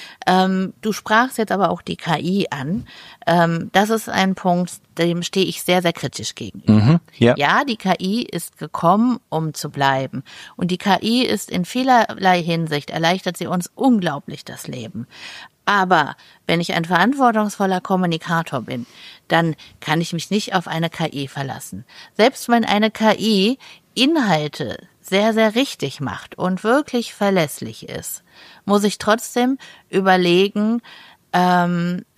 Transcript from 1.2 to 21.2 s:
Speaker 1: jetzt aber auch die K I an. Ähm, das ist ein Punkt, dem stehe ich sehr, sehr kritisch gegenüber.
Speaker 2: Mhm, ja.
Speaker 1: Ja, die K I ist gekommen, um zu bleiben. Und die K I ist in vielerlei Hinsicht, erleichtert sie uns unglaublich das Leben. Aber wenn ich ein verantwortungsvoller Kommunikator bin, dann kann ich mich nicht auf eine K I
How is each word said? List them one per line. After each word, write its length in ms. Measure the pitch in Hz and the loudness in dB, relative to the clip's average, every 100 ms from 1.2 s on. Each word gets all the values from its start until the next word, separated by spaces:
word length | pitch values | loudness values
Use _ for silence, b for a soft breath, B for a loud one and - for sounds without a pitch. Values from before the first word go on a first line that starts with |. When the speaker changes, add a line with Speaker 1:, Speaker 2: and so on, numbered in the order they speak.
| 262 - | 2 -2
Speaker 1:
jetzt 140 | 220 | -2
aber 180 | 190 175 | 0 0
auch 140 | 175 | -2
die 120 | - 170 | -8 -8
K 220 | - 156 | -4 -2
I 300 | 165 196 - | -2 -2 -2
an. 380 | 143 135 214 - B B B - | -4 -6 -6 -8 B B B 2
Ähm, 420 | 170 170 165 - | 4 4 0 -2
das 200 | 185 214 | 0 2
ist 180 | 220 - | 0 -2
ein 240 | - 190 | -2 0
Punkt, 380 | 190 185 175 180 - _ - | 0 0 0 -2 -8 _ -2
dem 240 | 170 170 | 0 0
stehe 240 | 170 190 175 | -2 0 -2
ich 160 | - | -2
sehr, 220 | - 180 | 0 2
sehr 100 | 175 | 2
kritisch 400 | - - - 107 | -2 -6 -6 -10
gegenüber. 400 | - 110 - - | -10 -14 -6 4
Speaker 2:
Mhm, 260 | 107 107 165 _ B | 4 6 4 _ B
ja. 160 | 120 139 | 4 4
Speaker 1:
Ja, 260 | 143 208 285 | 2 2 0
die 120 | 220 | -2
K 160 | 190 175 | -2 -2
I 240 | 185 220 | -2 -4
ist 340 | - 170 - - | -4 -8 -10 -14
gekommen, 640 | 156 - 170 202 240 233 - | -10 0 2 4 4 0 -4
um 240 | 160 156 | -4 -4
zu 160 | - 151 | -6 -8
bleiben. 540 | 143 139 135 135 131 - B B B | 0 2 2 -2 -8 -12 B B B
Und 160 | 175 | -4
die 80 | 180 | -2
K 180 | 202 190 | 2 2
I 200 | 214 240 | 2 2
ist 280 | 262 208 - | 2 -2 -4
in 140 | 180 175 | -6 -4
vielerlei 760 | 247 262 247 214 214 190 180 | -2 4 4 2 0 2 2
Hinsicht, 480 | 165 165 160 147 - | 2 -2 0 -4 -4
erleichtert 480 | 160 165 185 185 170 | -2 0 0 -4 -6
sie 100 | 175 | -4
uns 220 | 180 175 - | -4 -6 0
unglaublich 680 | 269 226 175 143 - 139 | 2 2 0 -6 -10 -16
das 240 | - 123 - | -14 -14 -12
Leben. 380 | 127 110 104 123 B B B B _ - | -10 -10 -12 -14 B B B B _ 0
Aber 500 | 202 185 175 143 - b b - | 2 4 4 2 -4 b b -2
wenn 140 | 170 | -2
ich 120 | 170 | 0
ein 100 | 180 | -2
verantwortungsvoller 960 | 165 175 202 277 254 214 208 - 196 185 | 2 2 4 4 2 2 -2 0 0 0
Kommunikator 840 | - 190 180 160 - 165 160 135 | 0 0 2 -2 -2 -2 -2 -6
bin, 240 | 107 127 117 B B B - | -6 -8 -10 B B B 0
dann 280 | 165 165 151 B B | 2 2 -2 B B
kann 200 | - 156 | -2 -2
ich 120 | 170 | -2
mich 180 | 170 - | -6 -4
nicht 240 | 202 - 190 | -4 -2 -4
auf 120 | - | -2
eine 220 | 160 165 | -4 -4
K 160 | - 165 | -4 -6
I 140 | 143 | -6